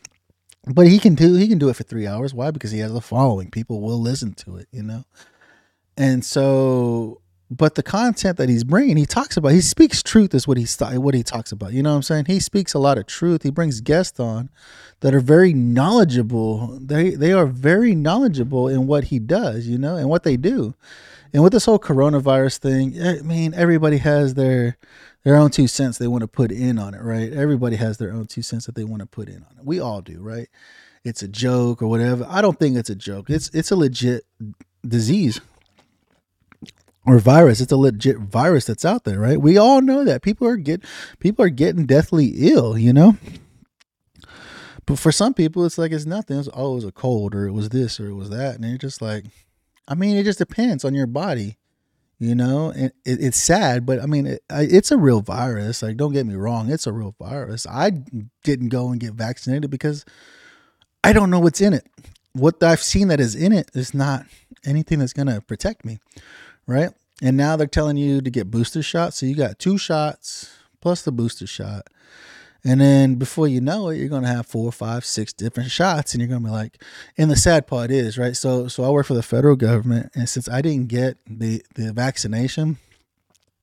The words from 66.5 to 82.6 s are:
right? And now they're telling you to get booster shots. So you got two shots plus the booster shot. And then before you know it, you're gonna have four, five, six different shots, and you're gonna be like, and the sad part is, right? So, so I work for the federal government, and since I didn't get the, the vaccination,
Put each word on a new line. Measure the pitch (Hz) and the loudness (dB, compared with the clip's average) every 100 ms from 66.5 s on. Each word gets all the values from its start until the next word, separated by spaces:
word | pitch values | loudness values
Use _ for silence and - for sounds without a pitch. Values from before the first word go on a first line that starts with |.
| _ - | _ -4
right? | 127 175 - _ - | -2 -2 -6 _ -4
And | 131 135 | 0 2
now | 143 160 | 0 0
they're | 143 | -2
telling | - 151 143 | -2 -2 -2
you | 143 139 | 0 -2
to | 131 | -2
get | 120 98 | -6 -4
booster | 113 117 160 | -4 -4 -4
shots. | 147 170 170 - | -6 -4 -4 -4
So | 131 | -6
you | 147 | -4
got | 120 104 | -4 -4
two | 180 196 | -2 -2
shots | - 156 151 143 - - - _ _ _ | -2 -4 -4 -8 -16 -18 -18 _ _ _
plus | 170 175 | -4 -4
the | - | -4
booster | 120 117 - 98 | -4 -4 -6 -16
shot. | - 98 104 - _ _ - - - - _ 127 | -12 -10 -12 -14 _ _ -20 -20 -20 -20 _ 0
And | 131 | 4
then | 139 139 135 | 6 6 4
before | 127 131 - 156 | 0 -4 -2 -2
you | 127 | 0
know | 131 208 185 | -2 -4 -6
it, | 156 | -6
you're | 135 | -6
gonna | 143 123 | -4 -4
have | 120 117 | -6 -6
four, | 117 117 | -6 -8
five, | - 110 120 - | -8 -8 -8 -8
six | - 107 | -8 -8
different | - 113 123 123 | -8 -8 -8 -8
shots, | - 185 156 - 120 | -2 -2 -2 -4 -4
and | |
you're | 120 | -4
gonna | 123 113 | -4 -6
be | |
like, | 110 110 _ - - - - | -6 -8 _ -20 -20 -12 -2
and | 156 | 0
the | 139 | 2
sad | 175 160 - | 4 2 2
part | 127 117 | -6 -2
is, | 135 113 120 | 0 -2 -2
right? | 123 127 | -4 -4
So, | 135 127 123 | -2 -2 -4
so | - | -4
I | 127 | 0
work | 143 139 | 0 0
for | |
the | 123 | -2
federal | - 117 143 135 | -2 2 4 4
government, | 113 117 120 117 - 135 | 4 2 0 -2 -4 -6
and | 117 | -6
since | 131 120 | -6 -6
I | 127 | -4
didn't | 160 143 123 | -2 -2 -2
get | 120 131 - - | -2 -4 -6 -16
the, | 110 113 113 _ - | -8 -6 -6 _ -10
the | 110 | -8
vaccination, | 107 131 - 110 110 127 - | -4 -4 -4 -6 -4 -4 -2